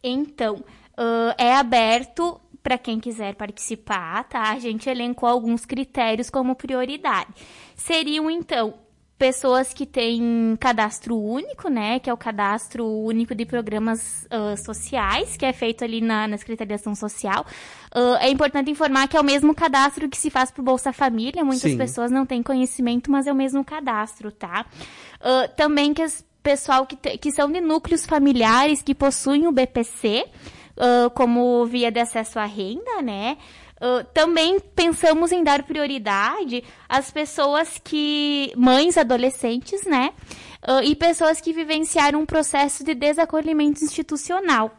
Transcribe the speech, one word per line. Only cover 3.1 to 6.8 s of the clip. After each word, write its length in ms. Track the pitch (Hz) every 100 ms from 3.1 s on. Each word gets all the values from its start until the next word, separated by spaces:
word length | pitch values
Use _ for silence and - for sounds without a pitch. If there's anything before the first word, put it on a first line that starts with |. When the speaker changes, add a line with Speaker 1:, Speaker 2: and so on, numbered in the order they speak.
| 220 202
Speaker 1:
participar, 880 | 202 208 202 - 220 - 196 165 196
tá? 200 | 247 254
A 160 | 214 254
gente 300 | 240 220 269
elencou 380 | 247 240 240 240
alguns 380 | 247 226 233
critérios 640 | - 262 262 - 226 220 247
como 260 | 269 254
prioridade. 720 | 262 262 254